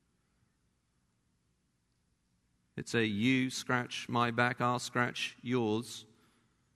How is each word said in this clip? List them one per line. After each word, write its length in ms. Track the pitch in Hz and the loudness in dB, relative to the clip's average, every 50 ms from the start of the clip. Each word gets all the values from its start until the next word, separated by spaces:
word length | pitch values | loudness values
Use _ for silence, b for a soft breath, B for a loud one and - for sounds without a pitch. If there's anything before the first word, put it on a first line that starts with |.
| _ _ _ _ _ _ _ _ _ _ _ _ _ _ _ _ _ _ _ _ _ _ _ _ _ _ _ _ _ _ _ _ _ _ _ _ _ _ _ _ _ _ _ _ _ _ _ _ _ _ _ _ _ _ _ | _ _ _ _ _ _ _ _ _ _ _ _ _ _ _ _ _ _ _ _ _ _ _ _ _ _ _ _ _ _ _ _ _ _ _ _ _ _ _ _ _ _ _ _ _ _ _ _ _ _ _ _ _ _ _
It's 180 | - - - - | -14 -8 -2 0
a 120 | 117 113 | 2 2
you 440 | 110 104 98 110 131 131 131 127 131 | 2 2 2 2 4 4 4 2 0
scratch 600 | - - - - 131 123 123 - - - - - | -2 -4 -2 0 0 0 0 -2 -6 -8 -6 -2
my 220 | 123 120 120 120 | 0 2 2 2
back, 280 | 117 117 123 123 127 - | 2 2 2 0 2 0
I'll 200 | 123 123 123 120 | 0 0 0 0
scratch 580 | - - - 127 123 120 - - - - - - | -2 -2 0 0 0 0 0 -4 -6 -6 -8 -8
yours, 640 | - 120 123 127 117 107 107 110 117 - - - - - _ _ _ _ _ _ _ _ _ _ _ _ _ | -4 0 0 2 2 2 2 0 -2 -6 -10 -14 -16 -18 _ _ _ _ _ _ _ _ _ _ _ _ _